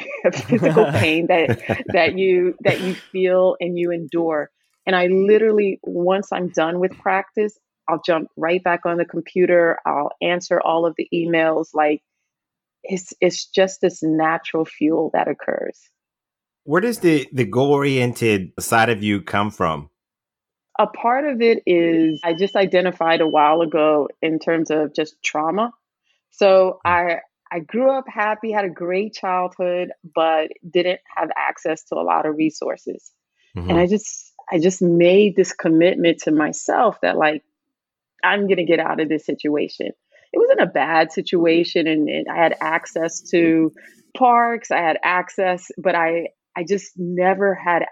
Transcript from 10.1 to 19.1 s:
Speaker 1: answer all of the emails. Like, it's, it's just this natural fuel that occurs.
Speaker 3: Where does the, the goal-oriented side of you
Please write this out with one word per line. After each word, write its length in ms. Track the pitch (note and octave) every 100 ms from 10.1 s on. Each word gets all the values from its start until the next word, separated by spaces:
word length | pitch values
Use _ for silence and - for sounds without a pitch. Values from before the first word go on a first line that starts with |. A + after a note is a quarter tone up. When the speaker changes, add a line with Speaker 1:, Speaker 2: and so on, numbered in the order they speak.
| -
Speaker 1:
answer 400 | E3+ F3+ - F3
all 240 | - E3 E3+
of 80 | D#3+
the 100 | -
emails. 560 | F3 E3 E3 D#3+ D#3 D#3+
Like, 280 | D3+ D3+ D3+ _ _ _ _ _ _ _ _
it's, 300 | - F#3+ - -
it's 260 | F3+ F3 -
just 360 | - F#3+ -
this 200 | F3+ F3
natural 640 | D#3+ D#3 D#3+ E3 - D#3+ D#3+
fuel 440 | - D3+ D#3+ D#3
that 140 | - -
occurs. 520 | - - - - - _ _ _ _ _ _ _ _
Speaker 3:
Where 180 | C#3 E3
does 180 | A#3+ A3+
the, 280 | E3+ D3+ C3
the 140 | B2+ G#2+
goal-oriented 1040 | A#2 C#3+ C#3+ C#3 C3 B2 A#2 A2+ G#2 F2+ -
side 300 | - A2+ A2+
of 140 | G#2
you 180 | G#2